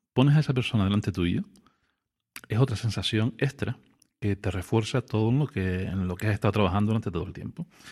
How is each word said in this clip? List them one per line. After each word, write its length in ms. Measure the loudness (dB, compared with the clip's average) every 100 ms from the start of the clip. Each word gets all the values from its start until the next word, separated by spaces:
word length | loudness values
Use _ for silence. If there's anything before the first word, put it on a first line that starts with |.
| _
pones 220 | 2 4 4
a 40 |
esa 140 | 4
persona 320 | 0 0 2 2
delante 260 | 2 0
tuyo, 320 | 0 0 0 -6 -14 _ _ _ _ _ _ _ -18 -4
es 100 | 0
otra 160 | 2 0
sensación 580 | -4 -4 -2 0 0 0
extra 400 | -4 -2 -6 -6 _ _ _ _
que 160 | -4 -2
te 160 | -2
refuerza 500 | -4 0 0 2 -2
todo 280 | -2 0 2
en 100 | 2
lo 80 | 0
que, 360 | -2 -2 -2
en 240 | -4 -4 -4
lo 80 | -2
que 120 | -2
has 60 |
estado 200 | 0 0
trabajando 380 | 2 2 2 0
durante 200 | -2 -4
todo 140 | -6 -8
el 80 |
tiempo. 340 | -10 -12 -12 -14 -16 -20